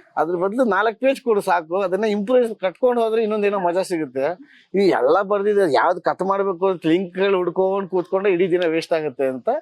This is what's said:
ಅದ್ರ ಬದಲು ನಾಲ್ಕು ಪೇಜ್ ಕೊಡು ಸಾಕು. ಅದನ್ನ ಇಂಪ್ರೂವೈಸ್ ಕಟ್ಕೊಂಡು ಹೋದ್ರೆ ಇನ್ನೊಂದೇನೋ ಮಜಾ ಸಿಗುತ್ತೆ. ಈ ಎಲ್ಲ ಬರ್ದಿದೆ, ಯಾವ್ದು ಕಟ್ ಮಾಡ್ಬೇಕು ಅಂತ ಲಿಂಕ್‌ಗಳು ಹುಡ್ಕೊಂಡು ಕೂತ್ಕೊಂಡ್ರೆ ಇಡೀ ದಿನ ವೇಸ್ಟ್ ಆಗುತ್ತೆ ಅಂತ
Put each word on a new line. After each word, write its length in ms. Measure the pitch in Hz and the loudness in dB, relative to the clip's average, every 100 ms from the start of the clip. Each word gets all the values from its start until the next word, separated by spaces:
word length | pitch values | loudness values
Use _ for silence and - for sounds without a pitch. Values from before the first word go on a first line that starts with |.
| - - | -10 -4
ಅದ್ರ 180 | 156 175 | -2 0
ಬದಲು 280 | 190 233 | -2 0
ನಾಲ್ಕು 360 | 247 190 220 202 | 0 2 0 0
ಪೇಜ್ 220 | 262 277 | -2 0
ಕೊಡು 200 | 233 208 | 0 -2
ಸಾಕು. 360 | 190 175 160 185 | 2 -2 0 -4
ಅದನ್ನ 220 | 190 190 | -2 -2
ಇಂಪ್ರೂವೈಸ್ 560 | 220 208 202 254 233 208 | 0 -2 2 2 0 -2
ಕಟ್ಕೊಂಡು 420 | 185 170 254 240 | -6 0 0 2
ಹೋದ್ರೆ 200 | 226 226 | 0 0
ಇನ್ನೊಂದೇನೋ 360 | 214 214 202 202 | 0 0 0 0
ಮಜಾ 220 | 175 175 | 0 0
ಸಿಗುತ್ತೆ. 420 | 180 170 147 131 139 180 285 - _ 185 | -2 -4 -4 -2 -4 -4 -12 -20 _ 2
ಈ 80 | 196 | 2
ಎಲ್ಲ 320 | 123 123 180 | 4 4 2
ಬರ್ದಿದೆ, 520 | 202 202 202 202 185 | 2 -2 0 2 2
ಯಾವ್ದು 280 | 123 151 180 | 2 2 0
ಕಟ್ 200 | 165 143 | -2 -2
ಮಾಡ್ಬೇಕು 460 | 185 196 196 170 190 | -2 0 -2 0 -2
ಅಂತ 180 | 180 160 | 0 0
ಲಿಂಕ್‌ಗಳು 520 | 175 185 185 196 185 | 0 -2 -2 0 0
ಹುಡ್ಕೊಂಡು 520 | 175 170 190 196 190 | -2 0 0 0 -2
ಕೂತ್ಕೊಂಡ್ರೆ 440 | 185 170 190 202 | -4 -2 -2 0
ಇಡೀ 180 | 175 185 | 2 2
ದಿನ 120 | 175 175 | 0 0
ವೇಸ್ಟ್ 260 | 160 156 | -2 -2
ಆಗುತ್ತೆ 340 | 165 151 127 135 | -4 -4 -2 -2
ಅಂತ 220 | 131 160 285 | -2 -4 -4